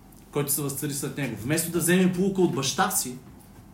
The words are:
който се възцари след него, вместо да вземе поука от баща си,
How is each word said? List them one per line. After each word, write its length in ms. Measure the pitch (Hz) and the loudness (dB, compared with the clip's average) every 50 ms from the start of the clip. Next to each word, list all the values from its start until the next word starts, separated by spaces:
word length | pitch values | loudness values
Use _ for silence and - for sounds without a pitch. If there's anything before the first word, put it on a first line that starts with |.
| - - - - - - | -20 -20 -20 -20 -20 -6
който 200 | - 147 143 139 | -4 -4 -2 -2
се 100 | - 156 | -2 -2
възцари 320 | 143 139 143 - 151 143 139 | -2 -4 -4 -4 -6 -4 -4
след 240 | 139 143 131 - 147 | -4 -6 -6 -4 -4
него, 180 | 135 117 110 | -4 -4 -6
вместо 340 | 101 107 135 156 165 - - | -6 -4 -2 -2 0 -2 -2
да 80 | 165 175 | -2 0
вземе 340 | 156 170 180 190 185 180 | 2 4 4 6 4 4
поука 300 | - 175 196 196 190 190 | 4 2 0 2 4 4
от 120 | 175 156 170 | 4 4 2
баща 360 | 170 156 - - - 190 196 | 0 -2 -2 0 0 0 0
си, 280 | - - - 127 123 - - - - - - - - - - - | 0 -2 -4 -4 -8 -12 -16 -20 -20 -20 -20 -20 -20 -20 -20 -20